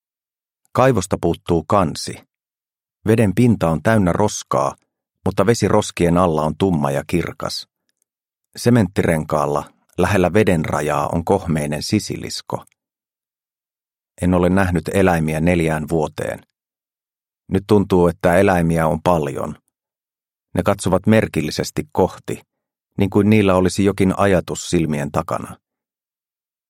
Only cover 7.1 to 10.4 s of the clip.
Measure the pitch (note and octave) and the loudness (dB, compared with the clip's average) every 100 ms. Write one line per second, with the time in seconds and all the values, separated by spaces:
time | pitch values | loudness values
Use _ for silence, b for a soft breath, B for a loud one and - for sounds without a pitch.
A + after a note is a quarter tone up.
7.1 | F2 - - - - - _ _ _ _ | -4 -4 -8 -10 -10 -14 _ _ _ _
8.1 | _ _ _ _ - A#2+ B2 F#2+ - F2 | _ _ _ _ -4 2 2 2 0 0
9.1 | D#2+ D#2 D2+ C#2+ C#2+ - _ _ - F2+ | -2 -2 -2 0 -4 -6 _ _ -2 0
10.1 | G2 F2 G2+ | 2 2 2